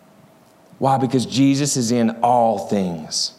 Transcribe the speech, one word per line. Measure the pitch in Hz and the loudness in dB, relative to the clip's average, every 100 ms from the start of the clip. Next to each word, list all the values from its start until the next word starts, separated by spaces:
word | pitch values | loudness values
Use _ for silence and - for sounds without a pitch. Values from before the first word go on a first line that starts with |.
| _ _ - _ _ _ - - | _ _ -20 _ _ _ -20 -4
Why? | 131 135 | 0 0
Because | 127 131 95 | 0 0 0
Jesus | 110 139 139 143 135 | 2 2 2 0 -2
is | 113 | 0
in | 120 113 - | 0 0 0
all | 120 123 113 101 | 2 4 2 0
things. | - 101 92 82 76 - - | -2 -2 -2 -6 -8 -6 -8